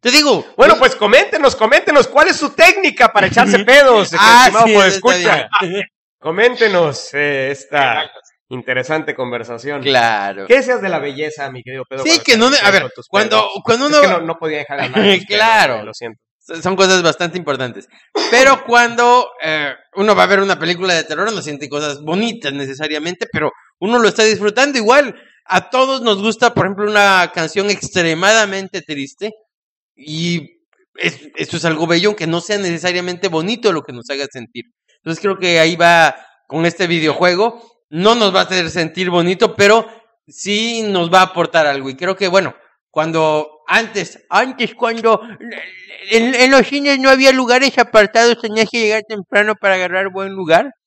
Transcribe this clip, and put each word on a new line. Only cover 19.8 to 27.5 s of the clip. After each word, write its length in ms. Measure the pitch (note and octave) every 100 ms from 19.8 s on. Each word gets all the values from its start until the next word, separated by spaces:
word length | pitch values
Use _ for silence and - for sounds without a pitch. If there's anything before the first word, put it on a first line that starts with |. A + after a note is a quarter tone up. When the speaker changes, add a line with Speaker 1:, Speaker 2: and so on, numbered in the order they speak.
| _
Speaker 1:
uno 220 | F#3 G#3 G3
va 80 |
a 20 | F3+
ver 140 | G3
una 180 | G3 E3+
película 340 | E3 F3 F#3
de 100 | E3+
terror, 280 | D#3 D#3 G#3
no 80 | G#3
siente 280 | C#3 C#3+ C#3+
cosas 320 | D3 D3+ C#3
bonitas 500 | D3+ F3+ A#3 - D3
necesariamente, 760 | C#3 C3+ C3+ D#3 D3+ D#3+ F#3 A3+
pero 200 | E3 D3+ - _ _
uno 220 | F#3 A#3+
lo 80 | A3
está 160 | -
disfrutando 520 | A3 G#3 G#3 G#3 C#4 C4+
igual. 380 | G#3+ C4+ C#4 - _ _
A 260 | _ F3+ F#3
todos 300 | B3+ C4 C4+
nos 180 | A#3 G3
gusta, 320 | G#3+ A3 A#3+
por 140 | A3+ F#3
ejemplo, 240 | G3 G#3
una 400 | G#3 G3+ F#3+ E3+
canción 380 | - D#3+